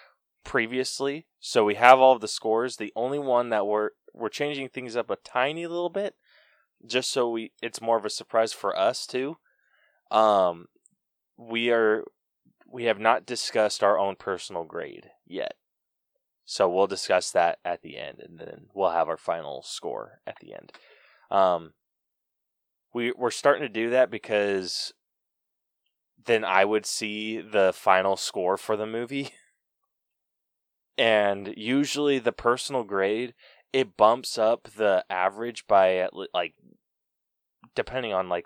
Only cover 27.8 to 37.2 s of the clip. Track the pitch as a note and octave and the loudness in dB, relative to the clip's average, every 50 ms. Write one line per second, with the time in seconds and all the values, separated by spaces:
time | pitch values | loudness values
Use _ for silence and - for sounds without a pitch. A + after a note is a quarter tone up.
27.8 | - G2+ F#2+ F#2 F#2 G2 G2 - - - - G#2 F#2 F2+ F#2+ G2 - - A2 G#2 | 2 2 4 4 4 2 0 -2 -4 -8 -6 -2 0 0 0 -2 -2 -4 -4 -4
28.8 | A2 A2 A2+ A#2 B2 A#2+ C#3 C#3 C#3 C3 - _ _ _ _ _ _ _ _ _ | -4 -6 -6 -8 -8 -6 -6 -8 -8 -8 -12 _ _ _ _ _ _ _ _ _
29.8 | _ _ _ _ _ _ _ _ _ _ _ _ _ _ _ _ _ _ _ _ | _ _ _ _ _ _ _ _ _ _ _ _ _ _ _ _ _ _ _ _
30.8 | _ _ - - B2+ A2+ A2 G#2+ G#2 G2+ G2+ G2 G2 G2 A2 - G#2+ A2+ B2+ C#3 | _ _ -2 0 2 4 4 4 2 2 0 -2 -6 -10 -12 -10 -4 -2 -2 -2
31.8 | D3 C3+ - C#3+ D3 C#3+ C#3 C3 A2+ A#2 - - - A#2+ B2 B2+ - - C#3 B2+ | -2 -2 -2 -2 0 0 0 0 0 -4 -4 -2 -2 -2 -2 -2 -4 -6 -6 -6
32.8 | A2+ F#2+ G2+ G2 F#2+ G2 G#2+ A2+ B2 A#2+ - _ _ - _ _ _ _ - C3+ | -6 -4 -2 -2 0 0 0 -2 -6 -8 -12 _ _ -20 _ _ _ _ -2 -2
33.8 | C3 G2+ _ - G#2+ G#2+ A#2+ C3 B2 - - A#2+ A2 A2 A#2 - _ - - G#2+ | -2 0 _ 6 6 6 6 4 -2 -8 -4 0 2 2 2 0 _ -12 -6 0
34.8 | A2 G#2 F#2+ - - - G2 F2+ F#2 F#2+ G2 G#2+ A#2 A#2+ A2+ - - - G#2+ G2 | 2 2 2 2 0 -2 -4 0 0 0 0 -2 -10 -10 -10 -10 -2 4 4 6
35.8 | F#2+ F#2 F#2 F2+ F2+ - - F#2 F#2+ - - F2+ F2 E2 _ _ _ _ G1+ _ | 6 6 4 2 -2 -4 -6 -10 -12 -6 -4 -4 -4 -4 _ _ _ _ _ _
36.8 | _ _ _ _ _ _ _ _ | _ _ _ _ _ _ _ _